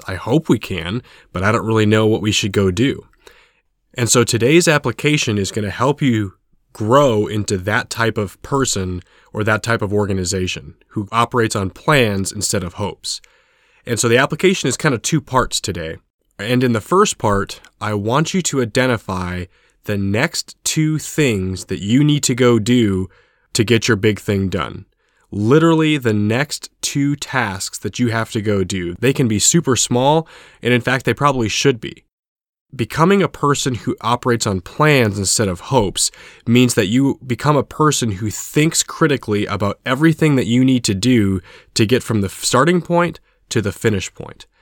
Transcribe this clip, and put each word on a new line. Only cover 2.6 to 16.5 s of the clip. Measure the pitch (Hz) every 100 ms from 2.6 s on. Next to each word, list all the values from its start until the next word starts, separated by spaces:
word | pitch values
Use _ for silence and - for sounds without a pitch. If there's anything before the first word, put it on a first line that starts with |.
| 95
do." | 90 135 - - _ - - _ _ _ _ _ -
And | 120
so | 127
today's | 117 113 117 165 170
application | 147 131 113 147 151 - 104
is | 95
gonna | - 104
help | - 127 143
you | 139 113 101 - _ _ _
grow | - 107 131 143 107 104
into | 107 101 101
that | 92 110 -
type | - 113 110
of | 101 -
person | - 139 131 104 92 90 - _ _
or | 107
that | 107 107
type | - 117
of | 104
organization | 104 101 98 90 95 92 - 73 - _
who | - 98
operates | 113 120 127 113 107
on | 95
plans | - - 147 117 98 95
instead | 107 - 107
of | 87 -
hopes. | 101 - - - - _ _ _ _ _ -
And | 117
so | 120
the | 117
application | 143 156 185 190 143
is | 120
kind | 156
of | 120
two | - 156
parts | - 131 - -
today. | - 87 80 82 _ _ _ -
And | 101